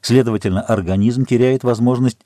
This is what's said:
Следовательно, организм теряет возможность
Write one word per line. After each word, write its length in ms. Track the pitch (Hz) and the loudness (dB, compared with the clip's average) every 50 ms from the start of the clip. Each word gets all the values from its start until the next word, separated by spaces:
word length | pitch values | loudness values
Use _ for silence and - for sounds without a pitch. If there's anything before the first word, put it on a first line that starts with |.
Следовательно, 600 | - - 117 131 127 117 110 104 - 104 95 95 | -2 2 2 2 2 2 -2 -2 -2 -2 -2 -2
организм 640 | - - 113 104 92 80 95 98 101 117 120 127 131 | -2 -2 -2 -2 -2 -2 0 0 0 0 0 0 -2
теряет 380 | - 127 117 123 127 135 131 - | 0 2 2 2 2 0 0 0
возможность 560 | 123 120 107 117 123 123 123 131 127 110 _ _ | -2 -2 0 0 0 2 2 0 -2 -2 _ _